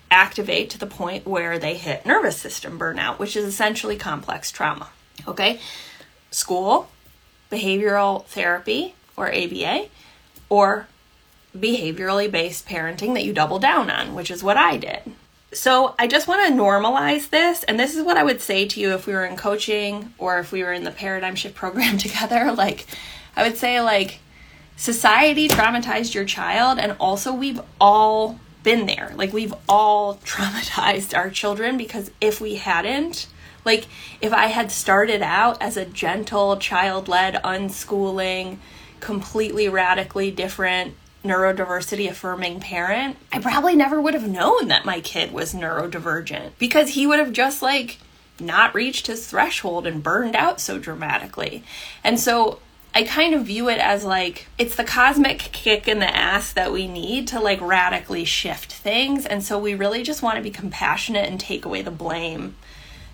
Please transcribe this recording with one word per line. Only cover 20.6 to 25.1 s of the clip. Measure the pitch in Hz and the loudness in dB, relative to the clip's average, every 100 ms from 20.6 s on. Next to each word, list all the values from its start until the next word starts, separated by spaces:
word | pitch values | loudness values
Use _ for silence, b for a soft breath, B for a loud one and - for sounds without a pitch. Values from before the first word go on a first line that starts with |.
were | 180 | -4
in | 175 | -4
the | 175 | -6
Paradigm | 170 196 190 185 190 | -8 -6 -4 -4 -6
Shift | 202 - | -8 -8
program | 185 190 233 202 | -6 0 0 0
<laughs> | 208 | -2
together. | - 226 240 254 | -4 0 2 2
Like, | 233 196 - - B B B B | 2 0 -2 -10 B B B B
I | - | 0
would | 233 233 | 0 2
say, | 247 247 | 0 2
like, | 233 208 196 - B B B B B - | 4 2 0 -6 B B B B B -8
society | - 233 214 | -4 2 6